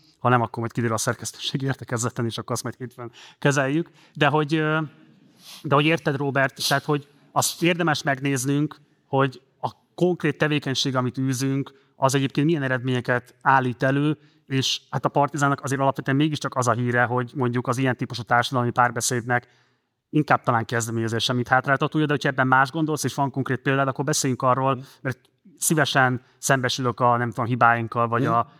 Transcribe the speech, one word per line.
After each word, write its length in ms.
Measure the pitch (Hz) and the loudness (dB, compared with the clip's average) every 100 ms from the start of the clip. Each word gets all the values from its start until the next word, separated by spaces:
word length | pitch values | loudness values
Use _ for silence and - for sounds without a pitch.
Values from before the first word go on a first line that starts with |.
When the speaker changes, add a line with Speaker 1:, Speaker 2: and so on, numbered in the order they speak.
| _ _ | _ _
Speaker 1:
ha 100 | 120 | 2
nem, 140 | 123 | 4
akkor 160 | 117 - | 2 -4
majd 140 | 117 | -6
kiderül 220 | - 117 | -4 -2
a 40 | 110 | -2
szerkesztőség 640 | - - 110 - - 143 | -2 -4 -8 -10 -8 -4
értekezleten, 640 | 135 131 - 120 117 - | -4 -6 -6 -4 -4 -4
és 140 | 117 107 | -6 -6
akkor 140 | 110 | -6
azt 100 | 120 | -6
majd 120 | 123 - | -6 -10
hétfőn 320 | 120 - 120 - - _ | -14 -12 -16 -16 -20 _
kezeljük. 520 | 147 139 135 151 170 _ _ | 0 2 0 -2 -4 _ _
De 120 | - 147 | 0 2
hogy, 280 | 151 147 | 2 0
ö, 260 | 160 156 156 151 - _ _ _ _ - - | 0 0 -2 -4 -12 _ _ _ _ -20 -14
de 120 | 147 | 0
hogy 100 | 143 | 2
érted, 320 | 151 165 165 139 | 4 0 0 -2
Robert, 520 | 143 139 135 - - | -2 0 0 -2 -2
tehát 160 | 139 | -2
hogy 240 | - 147 - _ _ | 0 -2 -4 _ _
azt 300 | 139 - - | -2 -2 0
érdemes 400 | 170 175 165 147 | 0 2 0 0
megnéznünk, 760 | 151 131 139 135 131 143 151 - _ _ _ | -2 -2 -2 -2 0 0 -2 -6 _ _ _
hogy 360 | 135 135 - _ _ | 0 0 -2 _ _
a 100 | 131 - _ | -10 -10 _
konkrét 440 | - 180 170 156 - | 0 0 2 -2 0
tevékenység, 580 | 151 147 139 127 143 127 | 0 0 -2 -2 0 0
amit 220 | 123 131 | -2 -2
űzünk, 540 | 135 127 135 135 135 - _ _ | -2 0 -2 -2 -4 -12 _ _
az 180 | 135 | 2
egyébként 320 | 139 135 - 147 | 2 0 0 2
milyen 160 | 165 | 0
eredményeket 720 | 135 127 131 123 120 123 - _ | 0 -2 0 -2 0 -2 -4 _
állít 400 | 147 135 127 120 | 2 4 2 0
elő, 360 | 135 139 147 147 _ _ _ | 0 2 0 -2 _ _ _
és 340 | 135 127 - _ | -2 -2 -4 _
hát 140 | 135 | -4
a 40 | 143 | 0
Partizánnak 540 | 147 139 156 143 139 | 0 0 2 0 0
azért 180 | 139 139 | -2 0
alapvetően 360 | 139 135 143 135 | 0 0 -2 0
mégiscsak 380 | 156 147 139 | 0 -2 -6
az 140 | 131 123 | -2 0
a 40 | |
híre, 320 | 113 123 120 | 2 0 2
hogy 280 | 120 123 123 | 0 0 -4
mondjuk 320 | 151 123 123 120 | -2 -2 -2 -2
az 120 | 123 | 0
ilyen 180 | 135 120 | 0 -2
típusú 260 | 127 120 | -6 -8
társadalmi 480 | 110 120 120 131 120 | 0 0 2 0 0
párbeszédnek 800 | 120 120 120 - 123 120 123 - _ _ _ _ _ _ | 2 0 0 -4 -4 -2 -4 -4 _ _ _ _ _ _
inkább 320 | 151 143 127 | -2 2 2
talán 220 | - 117 | 4 2
kezdeményezése, 680 | 113 120 113 113 113 113 - | 2 -2 -2 -2 -2 -2 -2
mint 160 | 123 120 | -2 2
hátráltatója, 580 | 127 143 135 151 156 147 | 2 2 0 0 0 0
de 60 | |
hogyha 160 | 147 147 | 0 -2
ebben 180 | 131 131 | 0 2
más 240 | 131 135 | 4 2
gondolsz, 340 | 165 156 151 | 0 -2 -2
és 100 | 131 | -4
van 160 | - 139 | -2 -4
konkrét 300 | 139 123 123 | -2 -4 -4
példád, 280 | 143 139 135 | 0 0 0
akkor 160 | 131 | -2
beszéljünk 380 | 143 151 139 123 | -2 -2 -2 0
arról, 340 | 131 131 131 131 | 2 2 0 -2
Speaker 2:
Mm. 40 | 139 - | -6 -8
Speaker 1:
mert 160 | 135 120 _ _ _ _ | -8 -8 _ _ _ _
szívesen 640 | - 160 139 143 127 123 - _ | 0 2 2 4 2 0 -8 _
szembesülök 640 | - 135 123 - 127 113 | 0 2 2 -2 -2 2
a, 160 | 123 120 | 2 2
nem 120 | 117 | 0
tudom, 140 | 117 117 | -2 -4
hibáinkkal, 600 | 123 117 117 113 120 117 | 4 4 4 0 -2 0
vagy 140 | 117 | 0
Speaker 2:
Mm. 80 | 127 | 2
Speaker 1:
a 200 | 117 117 | 0 -2